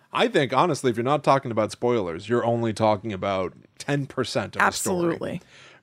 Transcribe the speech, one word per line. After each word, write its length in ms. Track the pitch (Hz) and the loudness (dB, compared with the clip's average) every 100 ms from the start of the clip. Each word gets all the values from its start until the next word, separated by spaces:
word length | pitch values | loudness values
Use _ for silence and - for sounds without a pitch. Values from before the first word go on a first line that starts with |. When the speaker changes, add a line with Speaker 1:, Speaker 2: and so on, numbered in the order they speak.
| _ | _
Speaker 1:
I 140 | 151 233 | 0 2
think, 260 | 175 131 | 2 2
honestly, 380 | 131 170 139 131 | 2 2 2 0
if 60 | 113 | 0
you're 80 | |
not 180 | 123 147 | 0 0
talking 300 | 156 135 127 | 4 2 2
about 180 | 110 104 | -2 -2
spoilers, 580 | - 120 120 90 82 101 | 0 0 0 -2 -6 -2
you're 160 | 120 | 0
only 280 | 113 117 117 | 2 0 -2
talking 400 | 107 110 107 113 | 2 2 2 -2
about 400 | 95 98 95 87 - - - | -4 -2 -2 -4 -8 -20 -14
ten 280 | - 143 135 | -4 -4 -2
percent 500 | - 117 123 98 101 | -4 -2 -2 -4 0
of 40 | |
the 100 | - | 0
story. 240 | - 220 180 170 | 0 -4 -2 -2
Speaker 2:
Absolutely. 300 | - - 180 - - - - | -2 -6 -8 -12 -20 -20 -12